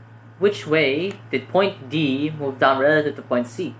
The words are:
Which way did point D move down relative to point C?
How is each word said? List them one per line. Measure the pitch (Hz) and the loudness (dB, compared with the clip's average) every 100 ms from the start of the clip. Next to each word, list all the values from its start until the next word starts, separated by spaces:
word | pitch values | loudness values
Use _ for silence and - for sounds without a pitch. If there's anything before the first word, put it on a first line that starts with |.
| - - - - | -20 -20 -18 -2
Which | 202 202 - | 0 0 -2
way | 156 139 147 190 - - | 2 2 0 -4 -8 -6
did | 127 - | -6 0
point | 185 196 - 131 | 2 2 -2 -6
D | 151 147 135 156 151 | -2 0 0 -2 -4
move | 139 131 | -6 2
down | 139 131 | 2 4
relative | 143 156 147 - | 4 4 2 -4
to | |
point | - 123 117 | -2 -2 -2
C? | - 151 113 | -6 -8 -8